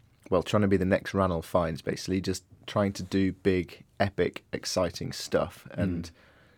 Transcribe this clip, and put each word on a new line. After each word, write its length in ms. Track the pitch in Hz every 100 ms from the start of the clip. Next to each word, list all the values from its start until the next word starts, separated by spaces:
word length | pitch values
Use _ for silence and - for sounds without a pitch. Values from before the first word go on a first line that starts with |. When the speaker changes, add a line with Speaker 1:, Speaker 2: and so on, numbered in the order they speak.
| _ _ -
Speaker 1:
well, 120 | 92
trying 200 | - 104
to 60 | 101
be 80 | 98
the 80 |
next 280 | 92 95 -
Ranulph 320 | 98 95 85
Fiennes, 380 | - 92 82 76
basically, 380 | - - - 95
just 240 | 92 92 _ - -
trying 260 | 110 101
to 80 | 98
do 300 | 92 98 95
big, 520 | 90 98 92 85 - - -
epic, 460 | 101 - 87 - -
exciting 600 | - - - 87 - -
stuff 540 | - - 87 78 - -
and 320 | - 92 87
Speaker 2:
Mm. 60 | 90 - - _ -